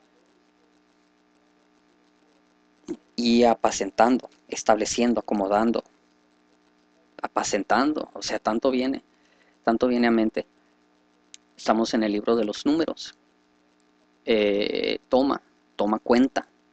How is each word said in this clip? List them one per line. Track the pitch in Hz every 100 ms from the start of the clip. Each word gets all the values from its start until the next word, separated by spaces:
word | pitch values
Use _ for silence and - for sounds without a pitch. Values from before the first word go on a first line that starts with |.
| _ _ _ _ _ _ _ _ _ _ _ _ _ _ _ _ _ _ _ _ _ _ _ _ _ _ _ _ - - _ -
Y | 120 117
apacentando, | 120 113 110 - 98 - 113 127 - _ -
estableciendo, | - - 107 107 - 120 110
acomodando, | - 107 98 104 117 - - _ _ _ _ _ _ _ _ _ _ _ _ -
apacentando, | - - - 101 95 107 143 156 -
o | -
sea, | - 110
tanto | - 113 135
viene, | 127 131 135 - _ _ _ _ _
tanto | - 117 127
viene | 120 120
a |
mente. | 113 110 - - _ _ _ _ _ _ _ _ - _ -
Estamos | - 110 113
en | 123
el | 107
libro | 104 110 117
de | 104
los | 104 -
números. | 160 151 - - - _ _ _ _ _ _ _ _ _ _ -
Eh, | 110 104 101 - - - - -
toma, | 127 139 - - _ _ -
toma | 104 110
cuenta, | - 120 131 - - _ _